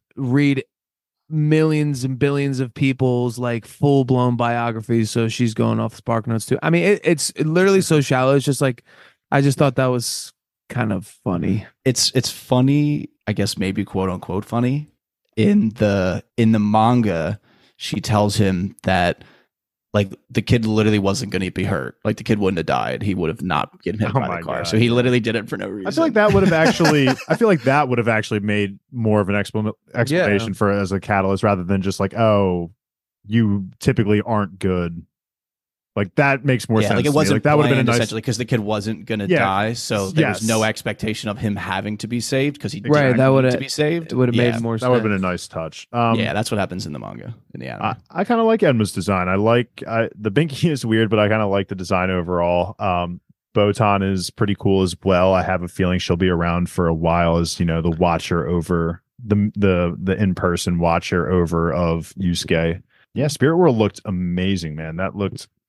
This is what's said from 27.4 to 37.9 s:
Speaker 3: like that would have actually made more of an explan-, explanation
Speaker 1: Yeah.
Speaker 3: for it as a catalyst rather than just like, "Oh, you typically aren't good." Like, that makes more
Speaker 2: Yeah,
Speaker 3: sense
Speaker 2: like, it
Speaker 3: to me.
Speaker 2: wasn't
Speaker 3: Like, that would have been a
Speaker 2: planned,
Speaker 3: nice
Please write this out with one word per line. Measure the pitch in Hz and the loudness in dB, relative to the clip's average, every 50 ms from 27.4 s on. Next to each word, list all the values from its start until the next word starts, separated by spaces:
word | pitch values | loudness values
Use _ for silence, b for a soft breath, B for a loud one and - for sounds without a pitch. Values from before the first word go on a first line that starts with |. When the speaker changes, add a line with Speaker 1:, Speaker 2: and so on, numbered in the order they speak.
| 233 220 | 2 2
Speaker 3:
like | 190 143 110 | 2 2 2
that | 131 135 147 147 127 | 2 2 2 2 2
would | 127 120 | 0 0
have | 107 117 | 2 2
actually | 113 110 107 - 113 107 | 0 0 0 -2 -4 -2
made | 101 107 104 104 101 98 101 - _ _ | -2 0 0 0 0 -2 -4 -12 _ _
more | - 123 113 110 104 104 | -8 -2 0 2 4 4
of | 98 90 | 2 2
an | 101 | 0
explan-, | 104 101 - - 110 107 107 107 - _ _ - | -2 -2 -2 -4 -4 -4 -4 -6 -8 _ _ -4
explanation | 123 120 135 151 180 175 107 104 101 113 113 | -2 -2 0 2 2 2 2 2 2 0 -2
Speaker 1:
Yeah. | 92 | -2
Speaker 3:
for | - 104 101 | 0 0 2
it | 101 101 | 2 0
as | 98 90 | 0 -2
a | 98 95 | -2 -4
catalyst | - - 104 98 95 95 98 92 | -2 0 0 2 2 2 0 2
rather | - 107 101 92 90 | 2 2 2 0 0
than | 85 101 98 | -2 -2 0
just | 90 98 95 - | 0 -2 -2 -2
like, | 98 95 - | -4 -4 0
"Oh, | 113 117 110 107 101 98 92 90 87 85 85 - _ _ _ _ _ _ _ _ _ _ | 0 2 4 4 4 2 2 0 -2 -4 -8 -12 _ _ _ _ _ _ _ _ _ _
you | 104 110 117 113 104 101 101 95 95 - _ | -2 0 2 2 2 2 -2 -4 -8 -12 _
typically | - - 117 117 107 101 107 104 | 0 0 2 2 2 2 2 2
aren't | - - 113 107 101 85 92 95 | 2 0 -2 -2 -2 -4 -6 -4
good." | - 95 92 90 87 85 85 85 82 - _ _ _ _ _ _ _ _ _ _ _ _ _ _ _ _ _ | -2 -2 0 0 -2 -4 -6 -10 -14 -16 _ _ _ _ _ _ _ _ _ _ _ _ _ _ _ _ _
Like, | 107 104 90 - | -4 -4 -2 0
that | - 143 139 135 123 110 | 0 2 2 2 0 0
makes | 139 127 120 - - | 0 0 0 0 0
more | 113 110 | 0 2
Speaker 2:
Yeah, | 107 101 | 2 2
Speaker 3:
sense | 104 110 | 2 2
Speaker 2:
like, | 123 | 2
it | 147 | 2
Speaker 3:
to | |
me. | 139 | 2
Speaker 2:
wasn't | 151 156 - 139 131 | 2 2 2 0 2
Speaker 3:
Like, | - | 2
that | 147 151 151 | 2 2 4
would | 147 | 2
have | - | 2
been | 139 131 | 2 2
a | 127 | 2
Speaker 2:
planned, | |
Speaker 3:
nice | 120 | 2